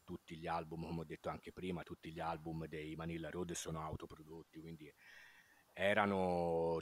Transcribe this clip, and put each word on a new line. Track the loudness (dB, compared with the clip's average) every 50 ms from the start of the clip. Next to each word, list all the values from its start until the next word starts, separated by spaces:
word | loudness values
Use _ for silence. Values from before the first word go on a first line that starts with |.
| _ -10
tutti | -10 -10 -8 -10 -10 -6
gli | -2 0
album, | 0 0 0 -2 -4 -6 -4
come | -2 -2 -2
ho | -2
detto | -4 -8 -4 -4 -4
anche | -4 -4 -8 -10
prima, | -10 -4 -2 -2 -2 -2 -4
tutti | -6 -10 -8 -8 -8 -6
gli | -2
album | -2 -2 -2 -2 -2 -4 -4 -2 -4
dei | -4 -4 -6 -4 -4 -4
Manila | -4 -2 -2 -2 -2 -4 -4
Road | -2 -2 -2 -2
sono | -2 -4 -2 -2 -2 -2
autoprodotti, | -2 -2 -4 -4 -6 -10 -12 -14 -12 -12 -12 -12 -12 -12 -14 -12
quindi | -10 -10 -10 -10 -12 -14 -16 _ -20 -20 -18 -18 -18 -20 -20 -20 -20 -20 -20 -20 -20 _ -2
erano | 4 6 6 8 8 6 6 6 6 6 6 6 6 6 6 6 4 4 4 4 2